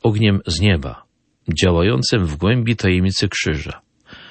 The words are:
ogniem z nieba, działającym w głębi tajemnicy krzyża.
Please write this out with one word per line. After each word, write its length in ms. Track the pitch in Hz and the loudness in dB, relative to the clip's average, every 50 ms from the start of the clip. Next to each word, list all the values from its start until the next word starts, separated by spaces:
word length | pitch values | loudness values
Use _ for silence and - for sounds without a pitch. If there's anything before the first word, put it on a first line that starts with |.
| - | -2
ogniem 380 | 113 104 104 113 101 98 95 - | 0 2 2 2 2 2 2 0
z 120 | 90 80 78 | -4 -2 0
nieba, 440 | 104 104 90 73 67 65 57 - - _ _ _ _ _ _ _ - - 80 - | 2 2 2 2 -2 -6 -12 -12 -20 _ _ _ _ _ _ _ -6 -6 -2 0
działającym 640 | 95 90 85 82 87 107 123 131 123 - 131 107 90 | 2 2 2 2 2 2 0 0 0 0 0 0 0
w 100 | 78 73 | -2 -2
głębi 400 | 76 90 101 127 123 113 117 117 | -2 0 0 0 0 0 -2 -2
tajemnicy 540 | - - 92 90 90 92 95 95 - 107 95 | 0 0 0 2 2 2 0 0 -2 -4 -4
krzyża. 520 | - - - - 80 71 76 80 - - _ _ _ _ _ - - - - - | -4 -4 -4 -2 -4 -4 -6 -10 -14 -14 _ _ _ _ _ -20 -20 -20 -20 -20